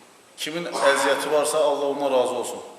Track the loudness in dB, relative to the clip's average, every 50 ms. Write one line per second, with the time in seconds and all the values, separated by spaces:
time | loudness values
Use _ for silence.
0 | -20 -20 -20 -20 -20 _ -14 -12 -10 -8 -6 -8 -8 -6 -4 2 2 2 4 4
1 | 2 0 0 0 0 0 0 2 2 2 2 2 2 2 2 0 0 -2 -2 0
2 | 0 2 2 2 2 2 0 -4 -6 -6 -8 -12 -14 -16 -20